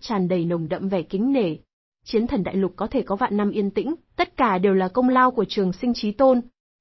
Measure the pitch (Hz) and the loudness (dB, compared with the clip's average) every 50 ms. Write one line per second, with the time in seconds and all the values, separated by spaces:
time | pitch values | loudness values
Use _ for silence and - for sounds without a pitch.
0 | - - 226 196 180 170 185 180 165 170 175 170 160 147 185 - 190 190 196 180 | -8 -4 -2 -2 0 0 0 0 0 -2 -2 -4 -4 -4 -6 -4 -4 -2 -2 -4
1 | 156 - - 190 226 269 277 262 208 165 151 - - _ _ _ _ _ _ _ | -4 -4 -4 -2 0 0 2 2 0 0 -2 -6 -12 _ _ _ _ _ _ _
2 | _ - - 214 233 240 294 202 175 - - 196 196 180 - - 190 226 - 254 | _ -2 -2 0 0 0 -2 -2 -2 -2 -2 -2 -2 -2 -2 -6 -6 -4 -4 -4
3 | - - 196 196 254 - 202 208 208 208 160 214 196 196 - 220 - 269 330 - | -2 -2 -4 -2 -2 -2 0 0 0 0 0 -2 -4 -2 -2 -2 -4 -4 -4 -8
4 | _ _ _ - 359 359 - - 262 226 190 196 190 202 190 190 185 185 185 - | _ _ _ -4 -4 -2 0 0 2 2 2 2 2 2 2 2 2 0 0 2
5 | 247 254 254 254 254 254 254 240 196 - - 214 196 180 185 - - 247 233 - | 2 4 4 4 4 4 2 0 -2 -2 -2 -2 -2 -2 -2 -2 -2 -2 -2 -2
6 | - 208 208 - 269 262 254 247 240 - _ _ _ _ _ _ | -4 -4 0 4 4 4 4 4 0 -6 _ _ _ _ _ _